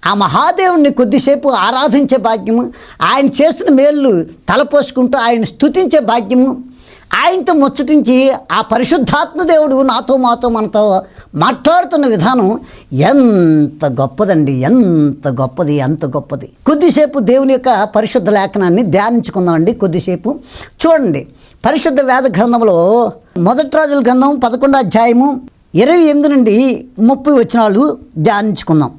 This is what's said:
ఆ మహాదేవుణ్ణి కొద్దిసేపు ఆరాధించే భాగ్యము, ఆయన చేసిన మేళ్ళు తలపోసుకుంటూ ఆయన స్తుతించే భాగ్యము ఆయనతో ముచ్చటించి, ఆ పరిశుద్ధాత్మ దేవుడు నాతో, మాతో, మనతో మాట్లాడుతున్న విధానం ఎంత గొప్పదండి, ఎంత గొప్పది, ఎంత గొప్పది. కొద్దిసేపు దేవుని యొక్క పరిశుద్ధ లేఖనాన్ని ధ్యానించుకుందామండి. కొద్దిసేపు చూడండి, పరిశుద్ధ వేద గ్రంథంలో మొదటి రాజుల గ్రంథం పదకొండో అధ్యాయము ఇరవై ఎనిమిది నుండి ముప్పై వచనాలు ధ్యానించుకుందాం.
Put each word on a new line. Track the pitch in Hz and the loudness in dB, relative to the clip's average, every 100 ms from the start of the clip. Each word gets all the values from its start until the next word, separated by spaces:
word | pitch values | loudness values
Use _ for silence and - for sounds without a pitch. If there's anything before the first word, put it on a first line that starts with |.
| - | -2
ఆ | |
మహాదేవుణ్ణి | 202 190 160 302 349 370 349 285 | -2 0 0 0 0 0 2 2
కొద్దిసేపు | - 247 269 - 285 285 | 2 0 0 0 0 0
ఆరాధించే | 233 190 262 285 247 285 262 | -2 -2 0 0 0 0 0
భాగ్యము, | 220 226 185 226 240 - - - | 0 -4 -2 -2 -4 -10 -20 -6
ఆయన | 165 247 277 | -2 0 0
చేసిన | - 302 320 370 | 2 0 0 0
మేళ్ళు | 269 285 294 269 185 160 - - | 2 4 2 0 0 -2 -12 -4
తలపోసుకుంటూ | 208 285 285 254 - 254 262 | -2 0 0 -2 -2 -2 0
ఆయన | 233 240 | 0 -2
స్తుతించే | 220 - 294 349 359 311 | -2 -2 -2 0 0 0
భాగ్యము | 226 233 196 254 262 - - - - - _ 190 | 0 -2 0 0 0 -2 -12 -20 -20 -20 _ -2
ఆయనతో | 294 370 254 320 | 0 0 0 0
ముచ్చటించి, | 277 269 262 302 220 254 262 262 - 175 | 0 -2 0 0 2 2 2 -2 -4 -6
ఆ | 220 | -2
పరిశుద్ధాత్మ | 220 254 320 247 285 339 311 339 | -2 0 0 0 -2 -2 -4 0
దేవుడు | 320 302 262 269 | 2 2 2 0
నాతో, | 233 247 269 254 | -2 -2 0 0
మాతో, | 233 247 226 | 0 -2 -2
మనతో | 214 214 214 190 - - - - | -2 0 0 0 -4 -20 -14 -2
మాట్లాడుతున్న | 180 247 285 339 359 330 277 | -2 0 0 2 0 0 0
విధానం | 214 175 254 190 226 - - - 131 170 | 0 0 0 0 -2 -8 -20 -10 -2 2
ఎంత | 277 247 202 170 156 147 147 151 123 | 4 4 4 2 2 0 -2 -6 -2
గొప్పదండి, | 135 - 208 170 143 135 131 | -4 -2 0 2 0 0 0
ఎంత | 247 208 165 147 - 143 123 | 2 2 2 0 -2 -6 -4
గొప్పది, | 131 127 160 147 131 | -6 -4 -4 -2 -2
ఎంత | 160 151 143 | -4 -4 -6
గొప్పది. | 135 135 135 _ - | -8 -12 -12 _ -2
కొద్దిసేపు | 294 339 - 302 285 202 | 0 2 2 0 0 0
దేవుని | 254 269 262 | 2 2 0
యొక్క | 254 220 214 214 | 0 0 0 -2
పరిశుద్ధ | 214 254 185 208 | -2 -2 0 0
లేఖనాన్ని | 196 208 180 175 226 165 | -2 -2 0 0 0 0
ధ్యానించుకుందామండి. | 208 233 180 - 180 165 165 240 | 0 -2 -4 -4 -2 0 0 -2
కొద్దిసేపు | 196 165 170 180 208 294 - - - _ | -2 -4 -4 -6 -6 -8 -12 -20 -20 _
చూడండి, | 320 320 247 143 - - - _ 226 | 0 0 0 -4 -8 -20 -20 _ -4
పరిశుద్ధ | 294 330 269 262 | -2 -2 -2 0
వేద | 254 262 175 | 0 0 0
గ్రంథంలో | 233 240 226 175 170 226 226 - _ - 175 | 0 2 2 2 2 2 0 -6 _ -4 -2
మొదటి | 247 302 302 | 0 0 0
రాజుల | 302 285 240 | 0 0 2
గ్రంథం | 254 269 285 247 | 2 2 0 -2
పదకొండో | 247 269 277 220 | 0 0 2 0
అధ్యాయము | 214 233 240 269 254 - _ _ 160 | 0 2 2 0 -2 -10 _ _ -2
ఇరవై | 254 349 320 | 2 4 4
ఎనిమిది | 294 294 285 | 2 2 2
నుండి | 226 208 262 240 - - 226 | 2 2 0 -2 -8 0 0
ముప్పై | 277 269 285 | 2 2 2
వచనాలు | 233 233 220 196 294 - - - 156 | 2 0 0 2 0 -2 -10 -4 -2
ధ్యానించుకుందాం. | 208 220 190 - 156 - | 0 -2 -6 -2 0 0